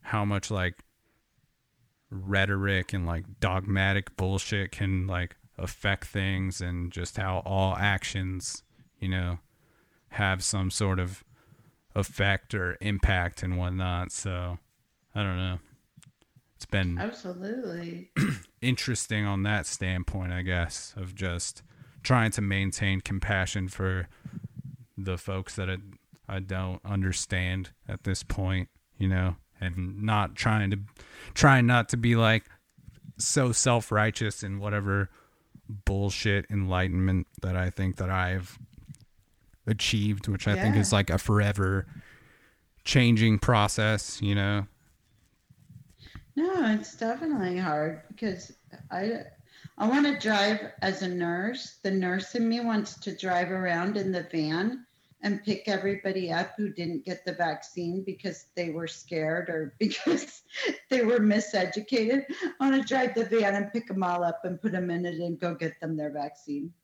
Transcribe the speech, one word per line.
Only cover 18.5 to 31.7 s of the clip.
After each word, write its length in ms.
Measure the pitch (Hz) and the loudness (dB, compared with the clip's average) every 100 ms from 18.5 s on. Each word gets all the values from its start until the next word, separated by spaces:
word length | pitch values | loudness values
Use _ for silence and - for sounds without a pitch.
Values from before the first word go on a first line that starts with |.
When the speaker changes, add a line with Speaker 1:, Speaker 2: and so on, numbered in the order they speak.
| _ | _
Speaker 1:
interesting 640 | 127 127 - 117 - 107 104 | 0 0 0 -4 -2 0 0
on 180 | 98 | 2
that 220 | 101 107 82 | 2 0 -2
standpoint, 680 | - 92 92 87 98 90 | -4 -2 -2 -2 -4 -4
I 80 | 90 | -4
guess, 520 | 90 90 85 - - - | 0 0 0 -4 -12 -10
of 200 | 90 95 | -10 -6
just 480 | 95 87 - - - - - - | -4 -2 -6 -10 -20 -20 -20 -12
trying 280 | - 127 113 | 2 4 4
to 100 | 104 | 2
maintain 600 | 101 98 98 - 98 95 | 0 2 0 0 0 0
compassion 680 | - 95 - 98 92 104 92 | -2 -4 0 0 0 -2 -6
for 400 | - 95 92 87 - - - - - - - - - | -2 -2 -2 -4 -12 -16 -12 -14 -14 -16 -16 -16 -10
the 200 | 95 90 | -6 -6
folks 380 | - 95 92 - | -4 -6 -6 -6
that 140 | 92 | -4
I, 80 | 92 101 - _ - - | -4 -8 -20 _ -20 -10
I 120 | 98 | -8
don't 440 | 95 92 92 92 - | -4 -4 -4 -6 -4
understand 840 | 101 95 90 - 92 90 92 92 - - | 0 0 -2 -2 -2 0 -2 -6 -12 -10
at 160 | 95 | -6
this 200 | - 92 | -2 -4
point, 460 | - - 92 92 90 _ _ _ | -4 -2 0 0 -2 _ _ _
you 100 | 95 | 0
know, 300 | 92 92 85 _ _ | 2 2 -2 _ _
and 420 | 92 87 92 98 | -6 -4 -6 -4
not 320 | 107 104 98 - | 0 2 0 0
trying 360 | - 107 98 | 2 2 2
to, 80 | 101 101 - - - - | -2 -6 -16 -20 -20 -12
trying 320 | - 147 135 | 4 8 8
not 240 | 120 | 8